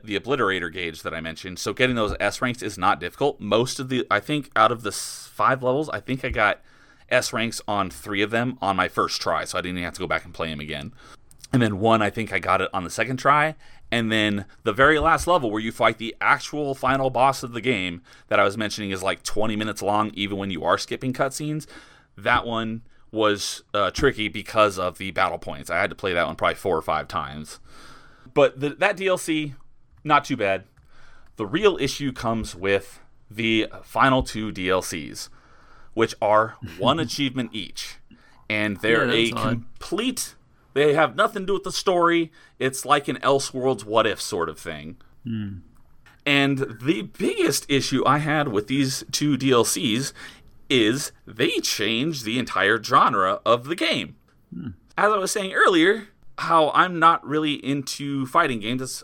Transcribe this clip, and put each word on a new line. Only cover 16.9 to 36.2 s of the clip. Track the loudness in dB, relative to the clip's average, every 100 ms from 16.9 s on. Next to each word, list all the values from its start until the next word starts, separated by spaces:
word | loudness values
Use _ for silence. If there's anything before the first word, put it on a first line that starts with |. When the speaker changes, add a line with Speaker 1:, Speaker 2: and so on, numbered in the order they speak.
| 0 0
Speaker 1:
boss | 4 2 2
of | -6
the | -4
game | -2 -2 -2 -8 -14 -20 _
that | 4
I |
was | 4 2
mentioning | -4 -4 -6
is, | -4
like, | -2 -2
twenty | -2 0 0 0
minutes | -4 -4
long, | 0 0 0
even | -2 -4 -4
when | -4
you | -2
are | 0 0
skipping | 0 -6 -6
cutscenes. | -2 -2 -2 -6 -6 -8 -18 -20 -20 _ -8
That | 0 0 0
one | -4 -4 -6 -12 -20 -8
was, | 0 2 2 -2 -10 -6
uh, | -2 0
tricky | 2 2 2 -4
because | -6 -4 2 4 2
of | -4 -4
the | -6
battle | 0 0 0
points. | -8 -12 -4
I | -2
had | -2
to | -2
play | -2
that | 0 -2
one | 0
probably | -2
four | 0 -2 -2
or |
five | 0 -2 -4
times. | -6 -8 -10 -14 -18 -20 -20 -20 -20 -20 -20 -4
But | 4 4 4
the, | -6
that | 0 0 0
D | -2
L | -2
C, | -2 -4 -4 -10 -18 -20 _ -12
not | 2 2
too | 2 0
bad. | 0 -2 -4 _ _ -20 -20 -20 -18 -8
The | -4
real | 2 2 2
issue | -2 -2 -6
comes | -4 -4 -4 -4
with | -4 2 2 0 -14 -20 -20 -14
the | -4 0 2 0 -6
final | -6 2 4 4
two | 0 -6 -8
D | -4 0
L | 0
Cs, | 0 -8 -10 -12 -16 -18 _ -20 -20 -20 -10
which | 0 0 0